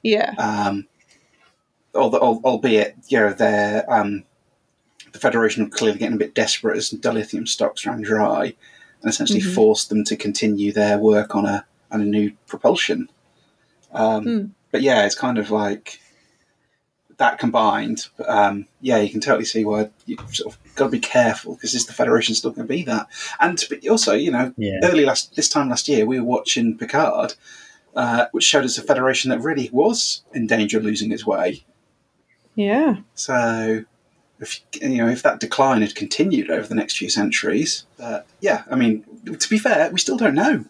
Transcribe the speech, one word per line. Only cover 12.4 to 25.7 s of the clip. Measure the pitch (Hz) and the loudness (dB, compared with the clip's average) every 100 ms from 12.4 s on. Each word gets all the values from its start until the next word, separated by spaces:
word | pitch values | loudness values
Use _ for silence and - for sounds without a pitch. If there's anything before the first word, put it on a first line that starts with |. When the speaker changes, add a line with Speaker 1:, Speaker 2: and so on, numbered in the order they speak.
| _ | _
Speaker 2:
propulsion. | - - - - - - _ _ _ _ _ _ _ _ | -2 0 2 0 -4 -6 _ _ _ _ _ _ _ _
Um, | - 220 156 107 | -2 0 0 0
Speaker 1:
Mm. | 226 196 - _ | -2 -4 -12 _
Speaker 2:
but | - | 0
yeah, | 135 120 101 | 2 4 2
it's | |
kind | - 127 117 | 0 -2 -2
of | 104 | 0
like | 107 104 104 - - _ _ _ _ _ _ _ _ _ _ _ _ | -2 -2 -4 -10 -20 _ _ _ _ _ _ _ _ _ _ _ _
that | - - | 0 0
combined. | 120 120 107 - - - - _ - | 0 2 2 2 -2 -6 -10 _ -2
Um, | 104 104 101 104 _ | 2 2 0 -10 _
yeah, | 127 117 | 0 2
you | 104 | 2
can | 107 | -2
totally | 139 110 | 0 0
see | 110 113 | 0 -2
why | 107 107 107 _ - | 0 0 -2 _ -12
you | - - | -12 -8
sort | - - | -8 -8
of | - _ | -14 _
gotta | - 131 | -2 0
be | 120 | 0
careful, | - 127 120 107 - - | 2 4 4 2 -8 -10
'cause | 117 | -6
is | 123 - | -4 -6
the | |
Federation | - 120 117 113 | -2 2 2 2
still | 110 113 | -2 -4
gonna | 117 117 | -8 -6
be | 143 | -4
that? | 143 113 - - - - | -2 -4 -4 -12 -14 -2
And | 160 180 - | 0 0 -6
but | 143 - | -6 0
also, | 220 - | 2 4
you | - 175 | 2 2
know, | - 127 - | 0 -2 -2
Speaker 3:
Yeah. | 107 95 | -4 2
Speaker 2:
early | 175 160 | 4 4
last, | 139 131 - - | 4 2 -4 -2
this | 147 | 0
time | 156 | 0
last | 135 | 0